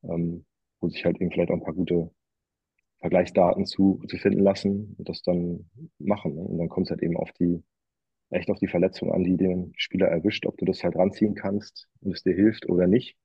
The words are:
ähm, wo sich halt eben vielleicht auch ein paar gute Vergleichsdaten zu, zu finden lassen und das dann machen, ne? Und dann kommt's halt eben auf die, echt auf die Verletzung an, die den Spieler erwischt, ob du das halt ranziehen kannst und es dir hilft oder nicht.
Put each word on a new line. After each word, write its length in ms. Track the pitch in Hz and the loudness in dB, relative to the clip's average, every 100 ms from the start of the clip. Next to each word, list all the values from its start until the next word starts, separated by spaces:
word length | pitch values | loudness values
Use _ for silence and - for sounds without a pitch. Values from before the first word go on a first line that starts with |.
ähm, 420 | 87 85 85 85 - _ _ _ | -6 -4 -4 -6 -14 _ _ _
wo 80 | 87 | -4
sich 160 | - | -2
halt 160 | 87 - | -2 0
eben 100 | 90 | -2
vielleicht 180 | 90 85 | 0 0
auch 60 | 82 | 0
ein 80 | |
paar 100 | 78 | -4
gute 360 | 80 82 87 82 _ _ _ _ _ _ _ _ _ | -4 0 0 -2 _ _ _ _ _ _ _ _ _
Vergleichsdaten 680 | 85 90 90 - 90 92 98 | 0 2 2 4 4 2 -2
zu, 360 | - 98 92 - | 2 2 2 -4
zu 100 | 98 | 0
finden 220 | 101 98 | 0 4
lassen 540 | 98 98 101 98 104 - | 2 2 -2 -2 -6 -12
und 100 | - | -10
das 140 | 85 | -6
dann 480 | - 87 87 85 85 120 160 _ | -2 -2 -2 -6 -10 -20 -20 _
machen, 360 | 82 104 80 | -4 -4 -4
ne? 80 | 73 | -6
Und 160 | 90 82 | -6 -4
dann 100 | 85 | -4
kommt's 220 | - 90 | -2 -4
halt 120 | 82 | -2
eben 140 | 85 85 | -2 -2
auf 160 | - | -6
die, 280 | - 87 85 _ _ _ _ _ _ _ | 0 0 0 _ _ _ _ _ _ _
echt 200 | 92 87 | -4 -2
auf 80 | 98 | -2
die 80 | 95 | 0
Verletzung 440 | 87 92 - - | 2 2 0 -2
an, 120 | 80 | 0
die 120 | 90 90 | 2 2
den 360 | 95 90 90 - | 2 0 -6 -8
Spieler 320 | - 92 92 | -6 0 2
erwischt, 380 | 85 95 - - | 2 0 -2 -6
ob 120 | - | -4
du 60 | 90 | -2
das 180 | 92 | 0
halt 120 | 87 82 | -2 2
ranziehen 380 | 92 - 107 101 | 0 2 0 0
kannst 520 | 98 101 - - - _ | -4 -4 -6 -20 -20 _
und 120 | 98 | -8
es 100 | 90 | -4
dir 100 | - | 0
hilft 340 | 87 107 110 - | 4 4 2 -2
oder 180 | 87 90 | 2 4
nicht. 280 | 113 - _ | 4 0 _